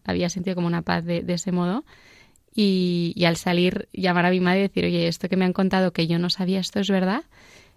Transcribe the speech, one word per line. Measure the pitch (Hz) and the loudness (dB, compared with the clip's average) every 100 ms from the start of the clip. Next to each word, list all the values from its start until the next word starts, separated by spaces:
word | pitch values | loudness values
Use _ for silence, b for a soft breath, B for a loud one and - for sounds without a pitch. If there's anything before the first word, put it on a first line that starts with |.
había | - 180 175 | -4 -2 -2
sentido | 180 180 | -2 -4
como | 180 170 | -2 0
una | 170 | -2
paz | 165 175 | -2 -2
de, | 170 170 | -2 -4
de | 175 | -2
ese | 175 - | -4 -2
modo. | 180 175 220 - b b b b b _ | -2 0 -2 -6 b b b b b _
Y, | - 208 185 180 175 170 - | 0 2 2 2 0 -2 0
y | 170 | 0
al | 170 | 0
salir, | - 175 180 196 - | 0 2 2 0 -8
llamar | - 185 175 175 | -4 0 2 2
a | |
mi | 185 | 2
madre | 180 185 | 2 2
y | |
decir, | 196 - | 0 0
"Oye, | 175 175 170 | 0 0 0
esto | 165 180 | -2 -2
que | 185 | 0
me | |
han | 185 | 0
contado, | 180 190 190 185 | 2 2 2 0
que | 175 165 | 0 0
yo | 170 | 0
no | 175 | 0
sabía, | - 180 190 | -2 -2 -2
¿esto | 180 208 | -2 -4
es | 196 | 0
verdad?". | 190 185 233 - b b b b | 2 2 -2 -6 b b b b